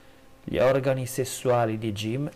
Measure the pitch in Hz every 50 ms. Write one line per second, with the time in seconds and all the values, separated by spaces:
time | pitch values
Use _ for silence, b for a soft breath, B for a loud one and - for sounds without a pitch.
0 | B B B B B B B - - - - 76 120 131 131 139 127 139 131 131
1 | 127 120 - - 123 - - - - 131 123 120 117 113 110 110 113 113 101 101
2 | 104 110 117 135 143 - -